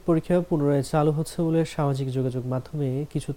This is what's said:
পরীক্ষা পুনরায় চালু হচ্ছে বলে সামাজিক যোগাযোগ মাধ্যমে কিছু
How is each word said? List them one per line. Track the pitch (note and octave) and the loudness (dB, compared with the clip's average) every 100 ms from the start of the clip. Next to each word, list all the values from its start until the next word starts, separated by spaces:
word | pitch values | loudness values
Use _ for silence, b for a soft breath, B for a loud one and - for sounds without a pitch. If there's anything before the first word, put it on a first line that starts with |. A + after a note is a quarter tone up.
| - | 2
পরীক্ষা | D#3+ - F3+ | 2 2 0
পুনরায় | F3+ D#3+ C#3+ C#3+ | 2 2 4 2
চালু | C3 D#3+ D3+ | 2 2 2
হচ্ছে | D3+ D#3 - | 2 -2 -2
বলে | E3 E3 | 0 2
সামাজিক | D#3+ - C#3+ C3+ C3+ | 0 0 -2 0 -2
যোগাযোগ | B2+ C3 B2+ B2 | -2 -2 -2 -4
মাধ্যমে | B2+ - D3+ C3+ C3 D3 | -4 -4 -4 -4 -4 -4
কিছু | D3+ - | -6 -6